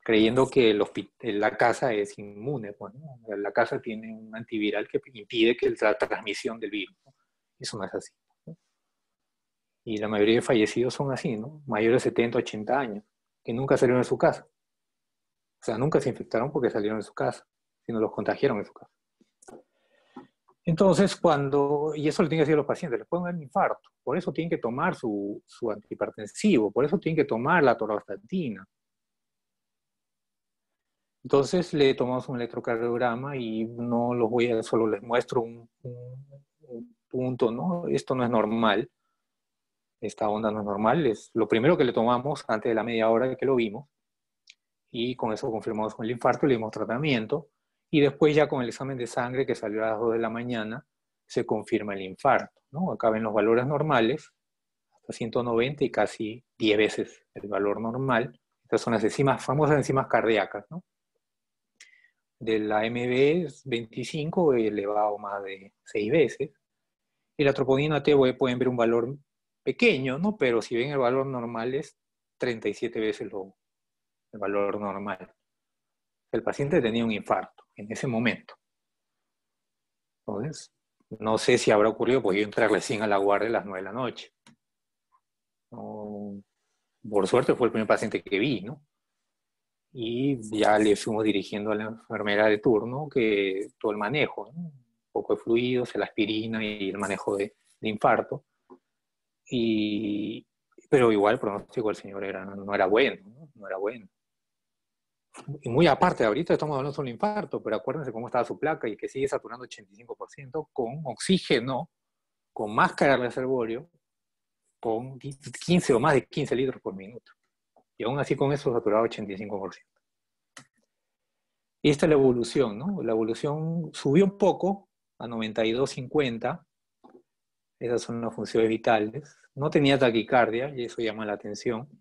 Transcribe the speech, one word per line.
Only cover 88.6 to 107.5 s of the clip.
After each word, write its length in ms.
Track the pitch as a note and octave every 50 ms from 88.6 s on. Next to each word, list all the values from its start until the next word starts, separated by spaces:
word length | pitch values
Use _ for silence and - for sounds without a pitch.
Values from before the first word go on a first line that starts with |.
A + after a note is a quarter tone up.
¿no? 220 | F#2 G#2+ D3 - _ _ _ _ _ _ _ _ _ _ _ _ _ _ _ _ _ _ _ _ _ _ _
Y 640 | C3+ A2+ A2+ A#2 A#2+ C3+ C#3+ C#3 A#2+ G#2+ G#2+ G#2+ G#2+
ya 180 | G#2+ G#2 G#2+
le 180 | G#2+ G#2+ G#2+ G2+
fuimos 280 | G2 - - A2 G#2+ A2
dirigiendo 480 | A2 G2+ G2 F#2 - - G#2 G#2 G#2+
a 40 | G#2+
la 80 | G#2 G#2+
enfermera 600 | A2 A2+ A2+ _ _ A#2 G2+ G#2 G#2 G2+ G#2 G#2+
de 100 | A2 G#2+
turno 500 | G#2+ - C#3 A#2 G#2 A2 A#2 B2+ C#3 D#3
que 600 | C#3+ - C#3 A2+ A2 G#2 G2+ G2 G2 F#2+ F#2+ G#2 - _ _
todo 120 | - A2+ G#2
el 40 |
manejo, 540 | G#2+ G#2 G#2 C3+ D3+ C3 - - - G#2 G#2+
¿no? 80 | C#3 E3+
Un 520 | F3 E3 D3 - _ _ _ _ _ _
poco 240 | _ A2+ G#2 - G#2+
de 60 | G2+
fluidos, 540 | - A#2+ A#2 A#2 B2 B2 B2+ B2 B2 A#2 -
la 100 | G#2 G2
aspirina 580 | - - - G#2+ G2+ A2 G#2+ A2+ A2+ A2+ A2 A2
y 260 | G#2+ G#2 G#2 G2+ F#2+
el 80 | F#2
manejo 400 | G2+ G2+ F#2+ G2 - - - G#2
de, 180 | G2 G2 G#2+ _ _ _ _ _ _
de 100 | - A2
infarto. 560 | G#2+ G#2 - C#3 A#2 G#2+ - - - D3 _ _ _ _ _ _ - _ _ _ _ _ _ _ _ _ _ _ _ _ _ _
Y, 960 | - B2 A#2 A2+ A2 G#2+ G#2+ G#2+ G#2 G#2 A2 G#2 G#2 G#2 G#2+ G#2 A2+ A#2 _ _ _ _ _ _ _ - _ _
pero 220 | - C3+ B2 A#2
igual 240 | A2 G2+ G2+ G#2 A#2
el 40 | B2+
pronóstico 480 | - G#2+ G2 G2+ F#2 _ - B2+ A2+
del 80 | G#2+ G#2
señor 300 | - - G2+ G2 G2 G2
era, 180 | G2 G2 F#2+ F#2+
no 320 | G2 G2 G2+ G2 G2 G2+
era 100 | G2 G2
bueno, 440 | F#2 G2+ A2+ C#3 A#2+ F#2+ F#2 F#2 G2
¿no? 200 | A2+ C3+ E3 D3 _
No 120 | A#2 G2+
era 100 | F#2+ F#2+
bueno. 300 | F#2+ G2 G#2 B2 A#2+ G2+ F#2 _ _ _ _ _ _ _ _ _ _ _ _ _ _ _ _ _ _ _ _ _ _ _ _ _ - - - C#3+ -
Y 80 | - B2
muy 160 | A#2 B2+ E3+
aparte, 380 | D#3+ C3 - - F3+ - - C3
ahorita 280 | A2 G#2 - F3 - F3
estamos 220 | - D#3+ D3+ D3+
hablando 180 | C3+ C3 D3 C#3
solo 120 | - C#3+
de 80 | B2+ A#2
infarto, 480 | A2 - G#3 G#3 G#3 F3 C#3